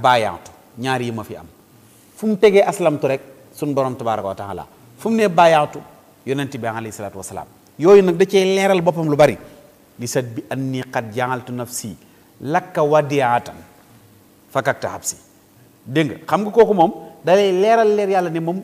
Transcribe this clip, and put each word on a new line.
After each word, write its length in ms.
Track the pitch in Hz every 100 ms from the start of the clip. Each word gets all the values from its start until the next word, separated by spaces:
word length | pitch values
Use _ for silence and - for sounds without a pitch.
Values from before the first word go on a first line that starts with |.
baayaatu, 500 | 127 123 104 82 - - _ 113
ñaar 240 | 131 131
yi 100 | 120
ma 120 | 113
fi 120 | 101 85
am. 100 | 82 - _ _ - _ _ -
Fu 100 | 220
mu 80 | 214
tegee 280 | 214 196
aslamtu 440 | 190 170 170 147 139
rek, 140 | 135 - - - -
suñ 180 | 147
borom 220 | 139 131 117
tabaaraka 320 | 113 107 98
wa 80 | 98
taala. 320 | 101 90 73 - - -
Fu 120 | 214
mu 60 | 226
nee 140 | 208
baayaatu, 500 | 170 170 156 147 147 - - _ _ 120
yonent 260 | 139 139 135
bi 100 | 113
alayhi 240 | 113 110
salaatu 260 | 101 98 95
wasalaam. 300 | 92 90 73 _ _ -
Yooyu 220 | 165 202
nag 140 | 185 170
da 80 | 190
cee 180 | 196
leeral 380 | 190 190 196 190
boppam 260 | 170 170 160
lu 60 | 147
bari. 220 | 143 95 - - - _ _ -
"Li 80 | 120
sat 160 | 139 120
bi 180 | 113 -
anni 340 | 127 131 131 127
qad 220 | 127 113
ja'altu 380 | 107 123 127 120
nafsi 420 | 123 120 - 110 85 _ _ _ -
lakka 400 | 135 165 - -
wadi'atan 720 | 151 151 143 143 123 120 - 85 85 _ _ - _ _ _ _ _
fakakta 380 | 135 135 123 98
habsi." 260 | 90 - - _ _ _ _ - _ -
Dégg 220 | 143 147
nga, 80 | - -
xam 160 | 165
nga 100 | 208
kooku 220 | 233 196
moom 180 | 202 160 - - -
da 120 | 156 190
lay 160 | 202
leeral 440 | 180 208 226 214 208
leer 140 | 196
yàlla 200 | 190 175
ne 100 | 165
moom 220 | 165 185